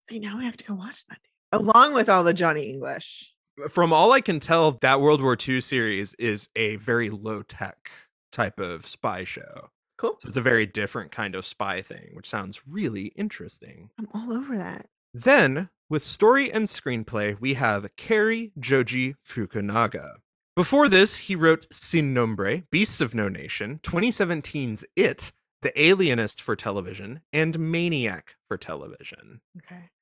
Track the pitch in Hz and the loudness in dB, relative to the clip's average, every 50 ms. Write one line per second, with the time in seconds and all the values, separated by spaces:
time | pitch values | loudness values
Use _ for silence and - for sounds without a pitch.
0 | _ - 226 220 208 202 202 233 254 240 226 - - - 202 185 185 240 - - | _ -12 -12 -10 -10 -8 -8 -6 -8 -8 -8 -10 -10 -10 -10 -10 -10 -14 -16 -18
1 | - _ - _ _ _ _ _ _ _ - 214 208 208 220 240 262 302 294 247 | -20 _ -20 _ _ _ _ _ _ _ -2 0 2 6 6 6 6 6 4 2
2 | 214 233 196 185 175 170 165 175 175 165 151 151 139 110 127 135 127 131 135 - | 4 6 4 6 6 4 2 2 0 0 0 -2 -6 -8 -8 -8 -8 -8 -8 -10
3 | - - - - - - _ _ _ _ _ - 143 147 - 175 170 165 160 156 | -12 -16 -18 -20 -20 -20 _ _ _ _ _ -12 -12 -4 2 2 4 6 6 6
4 | 180 226 262 269 - - 175 147 - - 165 165 160 156 135 113 - 131 135 139 | 8 8 8 6 4 2 -2 -2 0 2 4 6 6 4 4 2 4 4 4 6
5 | 143 151 151 143 135 131 123 - - - 131 127 123 - 139 127 113 110 101 95 | 6 6 6 6 4 2 2 2 0 -2 -2 -2 -2 -2 0 0 0 0 0 -2
6 | 104 101 - - 120 113 104 104 - _ _ 113 113 104 107 101 107 127 120 117 | -4 -6 -8 -4 -2 -2 -2 -4 -8 _ _ -2 -2 -2 -2 -4 -2 0 0 0
7 | 117 101 107 101 104 110 110 101 101 - - - - 95 - _ _ - - - | 0 -2 -6 -8 -8 -8 -8 -8 -10 -14 -12 -12 -12 -12 -12 _ _ -20 -20 -20
8 | _ _ _ _ _ _ - - 113 92 - - 95 87 87 80 - - - _ | _ _ _ _ _ _ -4 -4 -4 -4 -2 -8 -8 -8 -8 -10 -12 -16 -14 _
9 | - 113 95 90 92 - - - - - - - - - _ _ _ _ _ - | -6 -6 -6 -6 -10 -10 -12 -14 -16 -18 -20 -20 -20 -20 _ _ _ _ _ -6
10 | - 233 440 _ - 123 104 131 113 127 120 113 107 98 - 107 104 95 - 123 | -6 -6 -6 _ -14 -6 -6 0 2 4 4 4 2 0 -4 -6 -6 -6 -6 -10
11 | 95 78 - - 107 98 90 95 92 - - _ 104 98 90 92 92 _ - 87 | -10 -10 -10 -8 -8 -8 -8 -10 -10 -12 -10 _ -6 -6 -6 -8 -8 _ -18 -20
12 | - - - 104 104 - - 107 95 95 98 - _ 135 156 208 202 127 107 98 | -20 -20 -20 -20 -14 -10 -8 -8 -8 -10 -14 -18 _ -12 -8 -6 -6 -6 -6 -6
13 | 98 - _ - 208 208 - - 175 - - _ - - - - 175 214 _ - | -10 -10 _ -8 -8 -8 -8 -12 -18 -18 -18 _ -20 -20 -20 -20 -20 -20 _ -16
14 | 220 - - 214 233 247 226 240 269 277 254 202 170 180 - - - _ _ _ | -16 -12 -12 -12 -10 -8 -8 -8 -8 -6 -8 -8 -8 -8 -12 -14 -18 _ _ _
15 | _ _ - 120 - 247 285 269 180 135 135 151 190 - _ _ _ _ 156 147 | _ _ -18 0 4 4 6 6 6 4 2 -2 -6 -8 _ _ _ _ -4 -4
16 | - - - - 208 220 254 269 277 - - 220 220 196 - - _ 139 123 113 | -4 -6 0 4 6 6 6 4 2 0 -2 -2 -2 -2 -6 -8 _ -6 -4 -4
17 | 107 - 120 107 104 104 104 101 117 135 139 123 139 113 104 101 104 101 _ - | -6 -6 -4 -2 -2 -2 -4 -2 -2 -2 -2 2 2 0 0 0 -4 -8 _ -16
18 | - - 226 214 208 220 226 226 233 214 _ 151 120 120 139 131 123 110 127 127 | -2 0 2 2 2 2 0 -2 -6 -12 _ -12 0 2 2 2 2 2 -2 -2
19 | 127 131 139 _ _ - - 123 104 - - 110 101 101 101 113 117 101 - 80 | -4 -4 -6 _ _ -12 -8 -8 -8 -6 -6 -6 -6 -2 2 2 0 0 -2 -8
20 | 71 73 - _ _ _ _ _ _ _ _ 175 180 - 269 285 294 262 190 185 | -12 -14 -20 _ _ _ _ _ _ _ _ -2 0 4 6 6 6 8 8 6
21 | 196 - - - - - 196 165 160 160 160 160 - _ - - - - - 165 | 6 6 2 -6 -4 -6 -2 4 4 4 4 4 0 _ -14 -10 -6 0 0 0
22 | 151 139 131 123 120 110 110 98 95 98 127 180 175 _ - 170 214 208 - - | 2 2 0 0 0 0 -2 -2 -2 -2 -2 -4 -6 _ 0 0 0 0 0 -2
23 | 156 113 123 113 104 98 95 85 69 - - - 104 107 143 156 - - - 170 | -2 -2 0 -2 -2 -2 -4 -8 -10 -12 -8 -8 -8 -10 -10 -10 -10 -4 -2 0
24 | 165 151 - - 196 170 170 156 - - - 151 135 120 107 - - _ _ - | 0 -2 0 -2 -2 -2 -2 -6 -6 -8 -6 -6 -4 -4 -6 -8 -10 _ _ 0
25 | 233 - - - - - _ _ _ _ _ _ - 131 - 135 151 165 190 185 | 0 0 0 -4 -12 -14 _ _ _ _ _ _ -6 -4 0 4 4 4 6 4
26 | 190 151 123 117 110 104 - - - - 107 - - 110 98 101 90 90 95 104 | 4 2 2 0 -2 -4 -6 -10 -6 -6 -6 -4 -4 -4 -4 -4 -6 -8 -12 -12
27 | 101 101 127 156 _ _ - 151 160 160 156 165 160 160 165 170 170 175 165 139 | -12 -14 -14 -16 _ _ -2 -2 -2 0 -2 -4 -4 -2 -2 -2 -2 -2 -2 -2
28 | 120 107 92 80 _ - _ _ _ _ 104 92 - - 82 71 71 - - - | -2 -4 -6 -8 _ -20 _ _ _ _ -10 -10 -8 -12 -12 -12 -12 -16 -18 -18
29 | - - - - - _ - 117 _ _ _ 175 _ _ 180 180 175 170 _ _ | -20 -20 -20 -20 -20 _ -20 -20 _ _ _ -20 _ _ -20 -20 -20 _ _ _